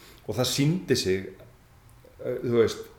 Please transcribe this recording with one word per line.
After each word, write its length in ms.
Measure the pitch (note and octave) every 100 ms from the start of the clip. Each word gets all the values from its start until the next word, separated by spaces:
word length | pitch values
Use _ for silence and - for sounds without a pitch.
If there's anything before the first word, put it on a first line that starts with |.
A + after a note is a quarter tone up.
| - -
Og 160 | - G#2+
það 140 | B2
sýndi 420 | - C#3+ F3+ - B2+
sig, 280 | F#2 F#2+ F#2+ - - - - - - - - -
eh, 180 | B2+ B2
þú 140 | C3 A#2
veist, 300 | G#2+ - -